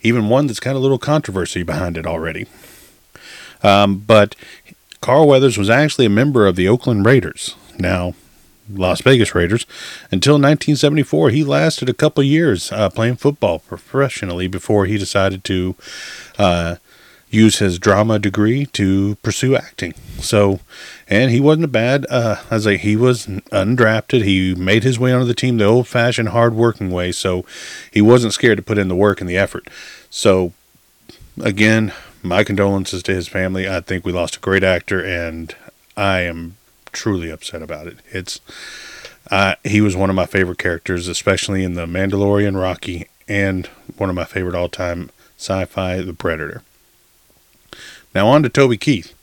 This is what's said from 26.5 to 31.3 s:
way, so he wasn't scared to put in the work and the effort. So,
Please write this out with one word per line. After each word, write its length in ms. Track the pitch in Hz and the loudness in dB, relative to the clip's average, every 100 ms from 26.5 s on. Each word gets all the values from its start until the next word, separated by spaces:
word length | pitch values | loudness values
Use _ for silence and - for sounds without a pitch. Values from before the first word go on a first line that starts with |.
| 113 117 110 95 | 4 0 0 -4
way, 200 | 90 90 | -4 -4
so 340 | 90 95 90 - - - - - | -4 -4 -4 -6 -16 -18 -18 -2
he 120 | 107 | 4
wasn't 320 | 104 123 113 | 6 6 4
scared 240 | - - 101 | 0 2 2
to 60 | |
put 140 | - 104 | 0 -2
in 100 | 95 | 0
the 80 | 90 | 2
work 240 | 104 95 | 0 0
and 100 | 90 | -4
the 80 | 90 | -2
effort. 300 | 98 - - - - - _ | -2 -4 -16 -20 -20 -20 _
So, 420 | - 110 95 87 - _ _ _ _ - - - | -2 2 2 0 -8 _ _ _ _ -20 -20 -20